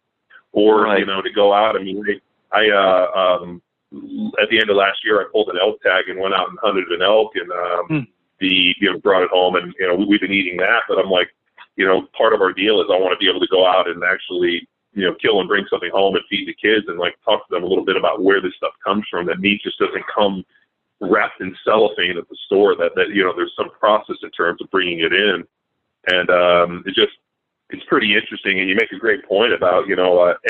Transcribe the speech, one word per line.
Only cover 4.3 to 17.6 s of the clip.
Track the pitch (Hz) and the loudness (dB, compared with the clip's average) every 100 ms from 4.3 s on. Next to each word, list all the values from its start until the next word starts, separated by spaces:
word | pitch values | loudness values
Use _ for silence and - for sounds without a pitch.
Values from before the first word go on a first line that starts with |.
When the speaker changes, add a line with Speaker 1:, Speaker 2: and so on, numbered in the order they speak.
| - | -2
Speaker 1:
at | 107 | 0
the | 110 | 2
end | 110 | 2
of | 101 | 2
last | 98 98 | 2 0
year, | 110 104 | 0 0
I | 90 | 0
pulled | 107 101 | -2 -2
an | 90 | 0
elk | 104 107 | -2 0
tag | 98 92 90 | 0 0 -2
and | 92 | -6
went | 95 95 | -2 -2
out | 85 | -4
and | 90 | -4
hunted | 104 95 87 | -2 -2 -2
an | 87 | -2
elk | 95 110 107 | 2 2 2
and, | 95 87 | -4 -8
um, | 87 87 87 87 | -6 -4 -4 -4
Speaker 2:
Hmm. | 156 123 _ _ - | -6 -6 _ _ -6
Speaker 1:
the, | 95 92 90 - | -2 2 0 0
you | 98 | -2
know, | 87 | 0
brought | 101 92 | 2 2
it | 90 | 2
home | 92 90 87 | 2 2 0
and, | 87 92 | -4 -4
you | 92 | -2
know, | 90 | 0
we, | 101 | 2
we've | 104 | 0
been | 95 | 0
eating | 98 90 87 | -2 -2 -2
that. | 95 113 - | 0 0 0
But | 95 | -2
I'm | 95 | 0
like, | 90 87 _ _ _ - - | 0 -2 _ _ _ -10 -2
you | 95 | 2
know, | 95 143 - | 2 -2 0
part | 113 | 2
of | 104 | 2
our | 92 | 0
deal | 95 104 104 | 0 0 2
is | 85 | 2
I | 92 | 0
wanna | 92 90 | 0 0
be | 95 | 0
able | 90 | 0
to | 87 | 0
go | 92 92 | 2 4
out | 92 87 | 2 0
and | 85 | -2
actually | 90 95 - 90 87 85 - _ _ | -4 -4 -4 -2 -2 -2 -8 _ _
you | 101 90 | -4 -4
know, | 82 | 0
kill | 123 101 | 0 0
and | 90 | 0
bring | 101 98 | -2 -2
something | 95 87 | -4 -2
home | 98 98 101 | 0 0 0
and | - | -4
feed | 101 95 | -8 -8
the | |
kids | - 104 110 101 | -4 0 0 -2
and, | 87 | -4
like, | 87 - - | -6 -4 -2
talk | 107 - | -4 -4
to | |
them | 90 | -6